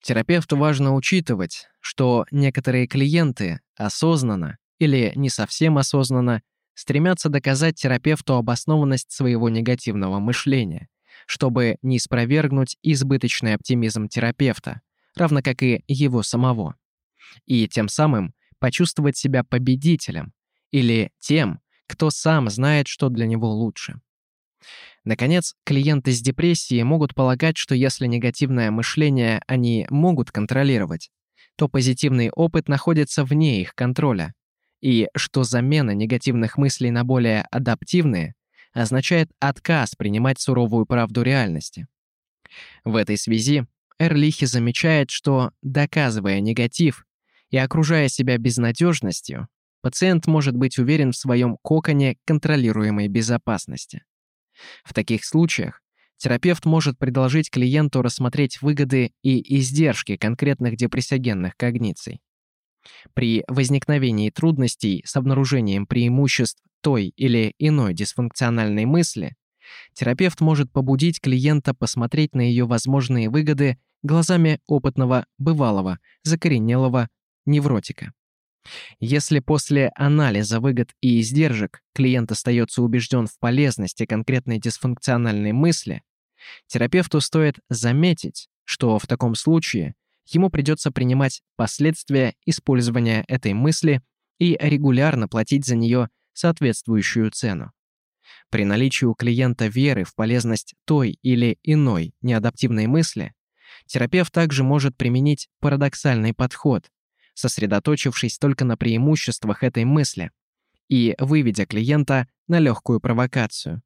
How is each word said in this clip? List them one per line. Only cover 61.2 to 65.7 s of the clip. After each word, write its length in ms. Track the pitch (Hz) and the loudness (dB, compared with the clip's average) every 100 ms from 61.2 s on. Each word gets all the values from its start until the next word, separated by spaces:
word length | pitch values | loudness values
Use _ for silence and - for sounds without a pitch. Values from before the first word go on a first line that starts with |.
| 123 98 90 - | -2 -2 -4 -4
когниций. 680 | 123 120 110 85 - - _ _ _ _ _ _ - - - | -4 -2 -4 -6 -12 -16 _ _ _ _ _ _ -20 -20 -10
При 300 | - 120 113 - | -2 0 0 -2
возникновении 840 | 127 127 139 - 147 131 107 107 | -2 0 0 0 0 2 0 -2
трудностей 720 | - 160 147 123 - 110 92 - | 0 0 2 -2 -2 -2 -4 -4
с 100 | 139 | -2
обнаружением 720 | 131 135 131 131 107 | 0 0 2 0 0